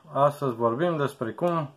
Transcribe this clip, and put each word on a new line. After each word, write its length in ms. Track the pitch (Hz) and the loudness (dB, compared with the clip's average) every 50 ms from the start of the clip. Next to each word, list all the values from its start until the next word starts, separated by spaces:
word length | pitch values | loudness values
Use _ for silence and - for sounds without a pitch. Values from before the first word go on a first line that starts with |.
| - - 147 | -16 -6 0
Astăzi 420 | 135 139 147 143 - 143 135 117 | 2 2 2 2 0 -4 -4 -2
vorbim 420 | 113 120 117 117 127 170 175 165 156 | 0 0 0 2 2 0 0 0 0
despre 340 | 143 131 - - 123 110 | -2 -2 -4 -4 -8 -8
cum 380 | 107 - 170 175 170 165 151 139 - | -6 -2 -2 0 0 0 -2 -4 -8